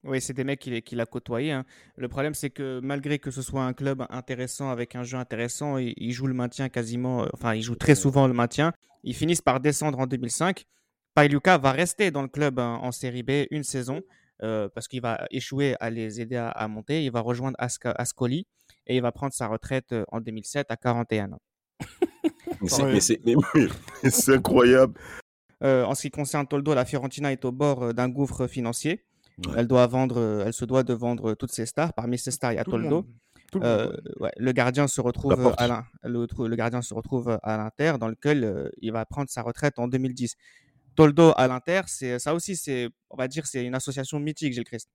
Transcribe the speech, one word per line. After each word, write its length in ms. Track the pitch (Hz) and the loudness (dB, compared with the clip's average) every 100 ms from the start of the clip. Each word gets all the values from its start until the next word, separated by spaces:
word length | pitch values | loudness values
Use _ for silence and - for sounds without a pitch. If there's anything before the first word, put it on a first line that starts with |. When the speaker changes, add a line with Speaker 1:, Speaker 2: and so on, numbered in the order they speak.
| 143 | -2
Speaker 1:
Oui, 140 | 131 | -4
c'est 140 | - | -2
des 100 | 127 | -4
mecs 160 | 135 139 | -2 -4
qu'il, 220 | - 120 | -4 -8
qu'il 180 | - 120 | -6 -4
a 60 | 113 | -4
côtoyés, 460 | 123 - 120 151 | -6 -4 -4 -2
hein. 120 | 139 131 - - - | -4 -6 -16 -20 -10
Le 120 | 123 | -8
problème, 260 | 135 147 | -2 -4
c'est 160 | 147 143 | -4 -8
que 280 | - 135 127 | -6 -6 -6
malgré 360 | 135 143 143 147 | -4 -4 -2 -4
que 120 | - | -4
ce 100 | 131 | -8
soit 240 | 123 139 | -6 -2
un 80 | 127 | -2
club 320 | 127 139 131 123 | -2 -4 -4 -6
intéressant, 580 | 127 - 123 127 - 139 | -10 -8 -8 -6 -6 -6
avec 280 | 120 120 123 | -4 -6 -8
un 60 | |
jeu 140 | 123 127 | -8 -8
intéressant, 640 | 123 110 120 - 147 135 | -6 -4 -4 -4 -4 -2
il, 160 | 123 - | -4 -4
il 160 | 113 | -6
joue 140 | 123 135 | -4 -2
le 80 | |
maintien 340 | 127 123 - 131 | -2 -4 -4 -4
quasiment, 540 | 123 113 120 127 123 | -4 -4 -4 -2 -2
euh, 60 | 110 | -2
enfin, 220 | - 120 | -4 -2
il 80 | 110 | -2
joue 120 | 113 | -2
très 200 | 117 - | -2 6
souvent 320 | 143 139 135 135 | 6 6 6 4
le 80 | |
maintien. 400 | 120 120 - 156 - _ _ | 4 0 2 0 -2 _ _
Ils 120 | - | -10
finissent 260 | 120 156 170 | -2 0 2
par 200 | - 131 | 2 4
descendre 380 | 139 143 151 131 | 2 2 -2 -2
en 80 | 131 | -2
deux 120 | 127 | -2
mille 120 | 123 | -4
cinq. 360 | - 175 190 - _ _ _ _ | 0 0 0 -10 _ _ _ _
Pagliuca 420 | - 147 143 190 175 | 4 6 6 6 6
va 160 | 135 | 4
rester 380 | 135 175 - 202 | 2 -2 0 0
dans 100 | 143 | 0
le 80 | 135 | -6
club, 300 | 143 147 127 | 0 0 0
hein, 200 | 120 117 | -4 -4
en 100 | 127 | -6
Série 300 | 120 131 123 | -6 -6 -6
B 240 | 120 143 139 | -2 0 0
une 120 | 151 | -4
saison, 400 | 139 135 123 147 190 _ _ _ | -4 -6 -4 -6 -10 _ _ _
euh, 260 | 110 110 101 | -4 -2 -4
parce 140 | - - | -8 -10
qu'il 120 | 127 | -6
va 260 | 117 113 - | -4 -4 -6
échouer 440 | 131 - 139 143 123 | -8 -6 0 0 0
à 80 | 113 | -4
les 320 | 113 110 107 | -6 -6 -8
aider 160 | 117 123 | -6 -4
à, 140 | 117 | -4
à 180 | - 107 | -6 -6
monter. 340 | 107 107 156 | -8 -4 -2
Il 80 | 143 | 0
va 120 | 117 | -2
rejoindre 340 | 113 120 131 127 | -2 -2 -4 -4
Asca-, 360 | 123 - 123 - | -6 -4 -4 -4
Ascoli 500 | 120 - 123 143 202 _ _ _ - | -4 -2 -2 -2 -6 _ _ _ -2
et 100 | 127 | 0
il 40 | |
va 100 | 120 | 0
prendre 220 | - 139 | -4 -8
sa 140 | - 113 | -4 -4
retraite, 460 | 113 - 131 - | -4 -2 -4 -2
euh, 120 | 117 101 | -4 -4
en 80 | 113 | -6
deux 120 | 113 | -8
mille 120 | 110 | -10
sept 260 | - 143 139 | -6 -6 -4
à 60 | 113 | -2
quarante 360 | 127 117 117 | 0 0 0
et 80 | 107 | -2
un 120 | 98 | -2
ans. 80 | - _ _ _ _ - - - _ 320 - - - | -10 _ _ _ _ -16 -4 -4 _ -4 -4 -10 -6
Speaker 2:
Mais 80 | - | -2
c'est, 140 | - | 0
Speaker 3:
Ouais. 100 | 139 | 4
Speaker 2:
mais 80 | 104 | 4
c'est, 200 | - 113 | 4 0
mais, 100 | 117 135 - 160 117 - - - | 4 4 6 4 4 0 -16 0
mais 80 | 135 | 2
<laughs> 0 | |
c'est 240 | - - | 4 4
incroyable. 680 | 135 - 131 123 127 131 - - - - _ _ _ | 4 6 8 10 10 8 4 -16 -18 -20 _ _ _
Speaker 1:
Euh, 220 | 135 131 | 2 4
en 100 | 113 | 2
ce 80 | 139 | -2
qui 80 | 143 | -4
concerne 360 | - 139 151 139 | -6 -2 -2 0
Toldo, 280 | 147 143 | -2 2
la 100 | 139 | 2
Fiorentina 480 | 127 143 131 - 143 | 2 -2 -4 -4 -4
est 140 | 131 127 | -2 -4
au 60 | |
bord, 320 | 127 147 131 | 0 0 2
euh, 80 | 123 | -2
d'un 160 | 117 127 | 0 0
gouffre 360 | 127 139 - 127 | 0 -4 -2 -4
financier. 600 | - 117 117 147 185 _ _ _ - | -2 -4 -2 -4 -4 _ _ _ -12
Speaker 2:
Ouais. 160 | 90 - | -4 0
Speaker 1:
Elle 100 | 120 | 4
doit 180 | 127 123 | 6 6
vendre, 300 | 127 131 120 | 4 0 0
euh, 240 | 113 104 101 | 0 0 -2
elle 60 | |
se 120 | - | -4
doit 200 | 120 131 | 0 0
de 100 | 123 | 2
vendre, 380 | 120 120 120 110 | -2 -2 -2 -4
euh, 20 | |
toutes 160 | 107 127 | -4 -6
ses 160 | - 113 | -6 -6
stars. 260 | - 165 | -2 -2
Parmi 260 | - 123 120 | -2 -4 -4
ses 120 | - | -4
stars, 220 | - 127 | -4 -2
il 40 | 117 | -2
y 20 | |
a 60 | |
Speaker 3:
Tout 120 | - 120 | -2 -2
le 80 | |
Speaker 1:
Toldo. 120 | 151 156 | 0 -2
Speaker 3:
monde. 40 | 202 - _ _ _ | -2 -16 _ _ _
Tout 80 | 196 | -2
le 80 | 120 | 2
monde, 100 | 110 | 2
Speaker 1:
Euh, 80 | 113 - - - | 0 -6 -12 -4
Speaker 3:
ouais. 60 | - | -4
Speaker 1:
ouais, 60 | - | 0
le 160 | 127 | 0
gardien 340 | 127 123 127 143 | 4 2 4 2
se 140 | - | 2
retrouve, 300 | 123 - - | -2 0 2
Speaker 2:
La 40 | 131 | 4
porte. 240 | 123 - | 4 4
Speaker 1:
euh, 40 | |
à 20 | 120 | 2
l'In-, 200 | 117 120 - | 0 -6 -12
le 220 | 120 120 120 | -6 -4 -4
trou-, 180 | - 117 | -4 -4
le 80 | |
gardien 280 | 117 117 123 | 0 -2 -2
se 120 | 120 | -6
retrouve, 340 | 113 - 131 120 | -8 -4 -4 -2
euh, 60 | 113 | -2
à 140 | 107 110 | -2 -4
l'Inter, 380 | 107 - 151 139 | -4 0 0 2
dans 80 | 113 | -4
lequel, 360 | 113 143 147 | -2 2 2
euh, 240 | 110 90 69 - | 2 -2 -6 -6
il 140 | 110 | -6
va 120 | 113 | -4
prendre 240 | 110 - 139 | -6 -6 -6
sa 140 | - | -6
retraite 360 | 117 - 147 127 | -6 -2 -2 0
en 80 | 123 | -2
deux 100 | 131 | 0
mille 160 | 131 | -2
dix. 220 | 127 120 - _ _ _ _ _ | -2 -6 -6 _ _ _ _ _
Toldo 380 | - 156 147 165 - | 8 8 10 8 8
à 120 | 127 | 4
l'Inter, 320 | 127 - 185 175 | 2 0 -2 -2
c'est, 320 | - 131 123 | -6 -4 -4
ça 120 | 147 | -2
aussi, 220 | 165 - | -2 -2
c'est, 340 | 180 - 131 120 _ _ | -8 -4 -4 -4 _ _
on 60 | - | -6
va 100 | 131 | -6
dire, 200 | 143 147 | -4 -6
c'est 180 | 131 | -6
une 100 | 123 | -4
association 460 | 123 - 135 131 151 | -4 -4 -6 -6 -4
mythique, 320 | 147 151 151 | -6 -4 -4
Gilles 100 | 120 | -4
Christ. 260 | 117 113 - | -8 -10 -14